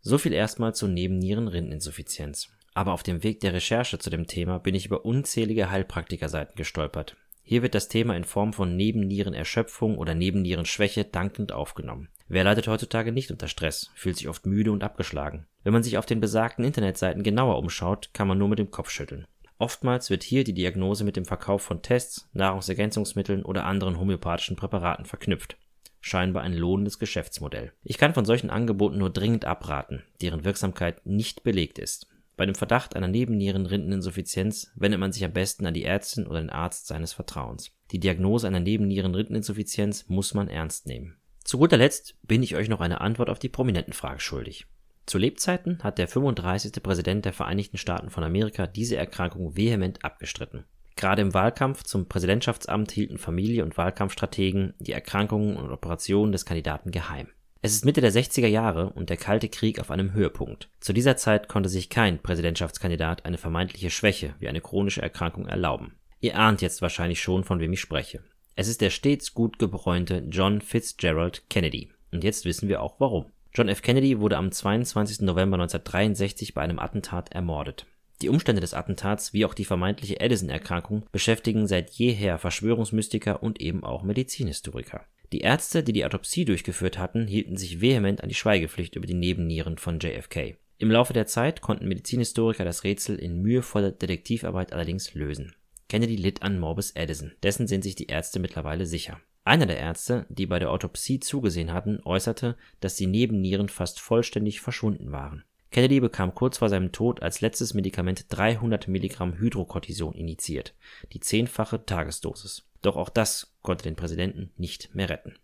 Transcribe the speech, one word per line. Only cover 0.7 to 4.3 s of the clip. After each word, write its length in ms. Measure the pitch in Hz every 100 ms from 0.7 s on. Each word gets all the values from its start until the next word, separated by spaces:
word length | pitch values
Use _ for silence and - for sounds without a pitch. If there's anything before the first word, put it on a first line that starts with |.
| -
zur 140 | 104
Nebennierenrindeninsuffizienz. 1600 | 131 185 92 92 147 233 87 85 76 78 73 71 - 73 71 - _ _
Aber 180 | - 95
auf 120 | 90
dem 200 | - 87
Weg 160 | 104 107
der 140 | 101
Recherche 440 | 90 - 117 123 -
zu 120 | -
dem 180 | 82
Thema 300 | 82